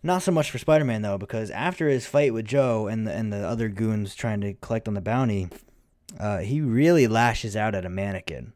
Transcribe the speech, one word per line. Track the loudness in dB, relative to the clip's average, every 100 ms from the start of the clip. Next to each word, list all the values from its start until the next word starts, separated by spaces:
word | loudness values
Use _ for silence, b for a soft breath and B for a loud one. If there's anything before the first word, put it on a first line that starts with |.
Not | 0 0
so | 2
much | 2 0
for | -2
Spider-Man, | 4 4 4 0
though, | -2 -4
because | -4 -6 -4
after | -4 -4 0 2
his | 2 2
fight | 2 2
with | 0 0
Joe | 2 2 2 0
and | -2 -4
the, |
and | -2 -4
the | -2 -4
other | -2 -4
goons | -2 0 0 -2 -4
trying | -4 -2
to | -4
collect | -8 -6 -4 -2
on |
the | -4
bounty, | -2 0 0 0 -4 -10 _ _ _ _ -20 -8
uh, | -4 -4
he | -2 -2
really | 0 4 6 6 6
lashes | 6 2 0 -4 -2
out | -2 -2
at | -4
a |
mannequin | -4 -4 -4 -8 -12 -14